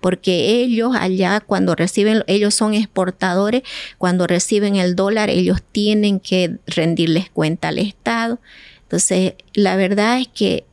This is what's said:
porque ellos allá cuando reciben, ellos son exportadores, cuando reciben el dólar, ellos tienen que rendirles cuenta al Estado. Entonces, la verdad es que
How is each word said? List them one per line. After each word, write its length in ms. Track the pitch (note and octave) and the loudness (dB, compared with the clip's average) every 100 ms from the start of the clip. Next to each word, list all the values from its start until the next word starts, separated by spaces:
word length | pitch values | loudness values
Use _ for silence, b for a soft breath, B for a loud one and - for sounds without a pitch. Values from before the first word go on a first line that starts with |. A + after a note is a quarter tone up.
porque 600 | F#3 F3+ - F3+ B2 A#3 | -2 -2 -2 0 2 2
ellos 340 | B3 A3+ A#3 B3 | 2 0 0 0
allá 440 | F#3 F#3 F3+ G#3 | -2 0 0 0
cuando 340 | - F#3+ F#3 | -2 0 0
reciben, 480 | E3 E3+ - G3+ A3 - | 0 0 0 2 2 2
ellos 260 | G3 G#3 | 0 0
son 200 | G3+ G#3+ | 0 0
exportadores, 880 | G#3+ G#3 - F#3 - F#3+ F3+ G3+ B3 - B B B | 0 -2 -2 -4 -2 -2 0 0 -2 -4 B B B
cuando 300 | F#3 F3+ F3 | 0 0 2
reciben 480 | F3 - G#3+ G3+ G3+ | 0 0 0 2 2
el 180 | F3+ | 0
dólar, 340 | F3+ G3 A3 G#3 | 0 0 0 0
ellos 300 | - F3+ F#3 - | 0 2 0 -2
tienen 480 | - G#3 G#3+ G#3 F#3+ | -2 0 2 2 0
que 380 | - F#3 F3 - - | 0 0 0 -4 -8
rendirles 640 | - E3 E3+ E3 E3 F#3+ | -2 0 2 2 0 -2
cuenta 380 | - D#3 E3 D#3+ | -2 -2 -2 -4
al 120 | D#3 | -2
Estado. 580 | G3+ - - A#3 A#3 A#3+ B B B B | -4 -4 -4 -2 -4 -6 B B B B
Entonces, 520 | _ - - F#3 F#3 - - | _ -2 0 2 0 -4 -8
la 200 | - G3 | 0 0
verdad 460 | F#3+ F#3 G3+ G#3+ B3 | 2 0 2 0 0
es 80 | B3+ | -4
que 360 | - G3+ D#3+ - | -2 -2 -2 -6